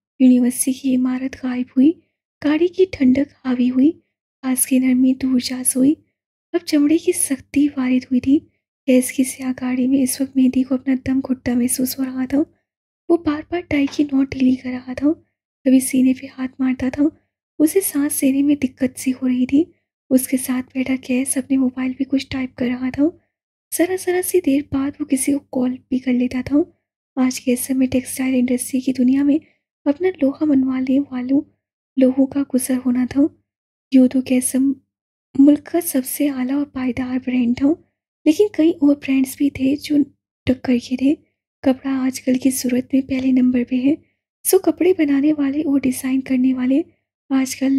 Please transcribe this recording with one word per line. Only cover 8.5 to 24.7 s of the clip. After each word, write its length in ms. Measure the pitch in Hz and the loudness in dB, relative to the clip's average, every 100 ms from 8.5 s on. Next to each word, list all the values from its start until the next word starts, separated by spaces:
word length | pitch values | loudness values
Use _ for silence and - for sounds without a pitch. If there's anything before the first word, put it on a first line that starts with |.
| _ _ _ - | _ _ _ 2
गैस 240 | 254 254 | 2 2
की 120 | - 262 | -2 -4
स्याह 260 | - 262 | -4 -8
गाड़ी 320 | 254 254 254 254 | -6 -4 -2 0
में 100 | 277 | 2
इस 200 | 254 - | 0 -2
वक्त 120 | 269 269 | -4 2
मेहदी 260 | 254 254 | 2 2
को 120 | 262 262 | -2 -2
अपना 200 | 269 262 - | -2 -2 0
दम 160 | 262 | -2
घुटता 320 | - 254 254 240 | -2 -6 -2 -2
महसूस 420 | 247 - 254 269 | -2 -2 -6 -6
हो 40 | |
रहा 220 | 262 262 262 | -6 -6 -2
था। 140 | 277 320 _ _ _ _ _ - | -2 -2 _ _ _ _ _ -2
वो 80 | 339 | 0
बार 220 | 320 302 - | 0 -6 -6
बार 100 | 349 | -8
टाई 240 | 359 294 277 | -2 -2 -2
की 160 | - 294 | -2 -2
नॉट 280 | 269 269 | 0 -2
ढीली 220 | 269 254 254 | 0 0 0
कर 140 | 254 | -4
रहा 240 | 254 254 | -10 -10
था, 180 | 254 285 339 _ _ _ _ 262 | -2 -2 -2 _ _ _ _ 2
कभी 140 | 262 | 2
सीने 320 | 254 262 262 | 2 2 2
पे 140 | 262 269 | 0 -6
हाथ 180 | - 262 - | -10 -10 -4
मारता 280 | 262 254 262 | -4 -2 -4
था। 200 | 285 302 - _ _ _ - | 0 -2 -2 _ _ _ 0
उसे 220 | 311 392 | 2 2
सांस 400 | 381 285 294 - | -2 -2 -2 0
लेने 180 | 269 269 | 0 2
में 120 | 285 285 | 0 0
दिक्कत 400 | 254 - 254 - | -2 -2 -6 -4
सी 140 | 262 | -6
हो 160 | 254 254 | -2 -2
रही 180 | 254 254 | -2 0
थी। 200 | 277 349 _ _ _ - | 0 0 _ _ _ -4
उसके 260 | 262 - 262 | -4 -2 -6
साथ 240 | 262 254 254 | -4 -8 -6
बैठा 220 | 262 262 262 | -8 -6 -6
कैस 400 | - 247 269 269 | -4 -6 -4 -6
अपने 200 | 254 269 | -4 -2
मोबाइल 360 | 254 254 254 | -2 -4 -8
पे 100 | 254 | -6
कुछ 240 | 269 269 - | -4 -4 -6
टाइप 220 | 269 254 - | -10 -10 -6
कर 120 | 247 | -6
रहा 220 | 247 262 | -4 -6
था। 160 | 262 311 - _ _ _ _ - | -2 -2 -4 _ _ _ _ -12
जरा 240 | - 349 370 | -2 -2 -2
जरा 260 | 359 359 | -2 -2
सी 180 | 359 359 | 0 -2
देर 260 | 285 277 294 | 0 -2 -2